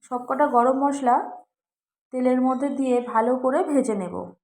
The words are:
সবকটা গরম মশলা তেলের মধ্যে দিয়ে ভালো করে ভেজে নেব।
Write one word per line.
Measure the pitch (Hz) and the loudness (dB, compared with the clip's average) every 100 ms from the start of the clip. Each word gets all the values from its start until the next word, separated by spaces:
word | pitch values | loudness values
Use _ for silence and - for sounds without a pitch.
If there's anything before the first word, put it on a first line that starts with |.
সবকটা | - 247 247 262 294 | -8 -10 -4 0 2
গরম | 240 247 269 | 4 4 2
মশলা | 285 277 262 262 - - - _ _ _ _ _ _ | 0 0 2 2 0 -12 -20 _ _ _ _ _ _
তেলের | 254 254 254 | -2 0 2
মধ্যে | 254 254 277 277 | 2 0 -4 -2
দিয়ে | 269 247 247 | 0 0 0
ভালো | 226 233 254 | 0 2 0
করে | 254 285 | 0 0
ভেজে | 370 285 226 208 | 0 0 0 -4
নেব। | 180 180 180 - | -4 -8 -12 -16